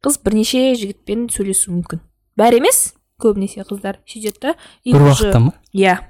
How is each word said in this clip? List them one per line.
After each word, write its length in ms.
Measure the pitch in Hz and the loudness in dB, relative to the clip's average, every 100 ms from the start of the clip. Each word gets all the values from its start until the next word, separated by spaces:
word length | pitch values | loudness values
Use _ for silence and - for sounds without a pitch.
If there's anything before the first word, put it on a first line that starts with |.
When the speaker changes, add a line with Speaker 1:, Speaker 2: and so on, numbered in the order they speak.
Speaker 1:
Қыз 160 | 277 285 | -4 -4
бірнеше 500 | - 214 220 254 262 | -2 0 0 0 0
жігітпен 540 | 247 202 - - 214 233 | 0 -6 -12 -8 -8 -6
сөйлесуі 460 | - 196 190 - 175 | -6 -4 -4 -2 -4
мүмкін. 240 | 175 170 _ _ _ - | -6 -10 _ _ _ 0
Бәрі 220 | 226 240 | 4 4
емес, 360 | 320 - - _ _ _ | 2 0 -2 _ _ _
көбінесе 400 | 226 202 196 - | -2 0 -4 -8
қыздар 380 | 190 196 196 196 _ | -12 -10 -10 -12 _
сөйтеді 340 | 226 214 - | -10 -8 -6
да, 120 | 262 339 - _ | -8 -8 -10 _
и 100 | - | 2
Speaker 2:
Бір 100 | 143 | 4
Speaker 1:
уже 260 | 143 135 - | 6 4 2
Speaker 2:
уақытта 80 | 117 | 2
ма? 140 | 123 - _ | 2 -2 _
Speaker 1:
Иә. 260 | 190 190 180 | 0 2 2